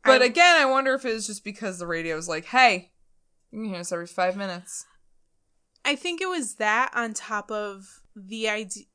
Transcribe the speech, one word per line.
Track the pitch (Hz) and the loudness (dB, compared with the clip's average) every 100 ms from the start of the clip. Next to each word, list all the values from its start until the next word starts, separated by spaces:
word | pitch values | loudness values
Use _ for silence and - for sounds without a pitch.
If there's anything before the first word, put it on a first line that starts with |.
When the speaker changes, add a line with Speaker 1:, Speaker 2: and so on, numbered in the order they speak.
Speaker 1:
But | - 262 | 6 6
Speaker 2:
I | 254 | 6
Speaker 1:
again, | 233 349 330 | 6 6 6
I | 269 | 4
wonder | 262 269 262 | 2 2 -2
if | 254 | -2
it | |
was | 220 214 | -6 -6
just | 202 | -10
because | 208 202 220 180 | -12 -8 -8 -8
the | 175 | -6
radio | 165 165 156 | -4 -4 -6
was | 170 | -4
like, | 160 170 | -6 0
"Hey, | 247 254 240 - _ _ _ _ _ _ | 6 6 4 -6 _ _ _ _ _ _
you | 214 | -12
can | 220 | -8
hear | 180 | -8
us | 175 | -6
every | 170 175 | -8 -8
five | - 180 190 | -2 -2 -2
minutes." | 196 175 180 - - _ _ _ _ _ _ _ _ _ 269 | -8 -10 -12 -16 -16 _ _ _ _ _ _ _ _ _ -4
Speaker 2:
I | 285 | -2
think | 359 339 | -4 -6
it | 381 | -4
was | 359 226 - | -4 -6 -4
that | 214 220 262 240 | 0 0 0 -2
on | 233 | -4
top | 214 - 214 196 | -8 -8 -8 -6
of | 214 208 196 196 - _ 214 | -8 -8 -10 -20 -20 _ -20
the | 190 220 220 | -14 -6 -4
idea. | 214 202 208 - | -4 -6 -14 -18